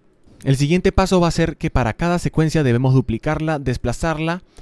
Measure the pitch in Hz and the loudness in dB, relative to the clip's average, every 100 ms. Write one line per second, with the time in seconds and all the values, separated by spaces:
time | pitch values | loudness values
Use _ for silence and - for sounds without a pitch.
0 | _ _ _ - 135 135 143 180 190 - | _ _ _ -8 -2 0 2 2 2 2
1 | 185 185 170 160 165 - 156 - 113 - | 2 2 2 0 -2 -2 -4 -2 -2 -2
2 | 170 175 - - 160 160 135 120 131 131 | -2 -2 -2 0 0 2 2 2 4 2
3 | - 113 151 156 156 151 135 120 123 117 | 2 -2 -4 -2 -2 -4 -4 -4 -4 -4
4 | 165 151 160 180 - - | -4 -2 -4 -6 -10 -20